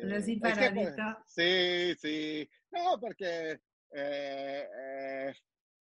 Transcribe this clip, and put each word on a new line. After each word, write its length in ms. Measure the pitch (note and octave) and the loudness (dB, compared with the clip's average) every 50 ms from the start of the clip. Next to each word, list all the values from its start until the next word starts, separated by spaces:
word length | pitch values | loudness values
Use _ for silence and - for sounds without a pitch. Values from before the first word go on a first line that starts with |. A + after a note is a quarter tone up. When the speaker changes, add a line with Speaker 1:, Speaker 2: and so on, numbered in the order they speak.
| F#3+ | -4
Speaker 1:
O 40 | F#3+ | -2
sea, 120 | G3+ G#3 | 0 0
sí, 180 | F#3+ A3 A#3 G#3 | 0 0 0 2
Speaker 2:
Es 160 | A3+ A3+ A3 G#3 | 4 4 4 6
que, 120 | C4 B3 | 4 4
pues, 180 | G3 A3+ G3 E3+ C#3 | 4 2 0 0 0
Speaker 1:
paradito. 260 | F3 G#3+ G#3+ A3 - - | -2 -4 -4 -6 -8 -14
Speaker 2:
sí, 680 | - - E3+ E3+ F3 F#3 F#3 F3+ F3+ F3 F3 F3+ F3+ D#3+ - | -6 0 4 4 6 6 6 6 4 4 2 2 0 0 0
sí. 500 | - D3+ D3+ D#3 D#3 D3+ D#3 D3+ D3 - _ _ _ _ | -2 -2 -2 -2 -2 -2 -4 -4 -6 -8 _ _ _ _
No, 260 | - F4 F4 F#4 E4+ G#3+ | -4 -2 0 2 0 0
porque, 600 | A#3 A3 D#3+ - G3 F3 E3+ E3 D#3+ D#3+ D3+ B2+ _ _ _ _ _ _ C#3+ | -2 -6 -8 -6 -4 -4 -2 -2 -4 -4 -6 -8 _ _ _ _ _ _ -8
eh, 760 | C#3+ C#3+ C#3+ C#3+ C#3+ C#3+ C#3 C#3 C#3 C#3 C#3 C#3 C#3+ C3+ F#2 F#2 A#2+ | -6 -4 -4 -2 -4 -4 -6 -6 -6 -6 -4 -6 -6 -6 -8 -10 -10
eh, 520 | C3+ C3+ C3+ C3+ C3+ C3+ C3+ C3+ C3+ C#3 C3+ - _ _ _ _ _ _ _ _ | -10 -8 -8 -6 -6 -6 -4 -4 -4 -6 -6 -10 _ _ _ _ _ _ _ _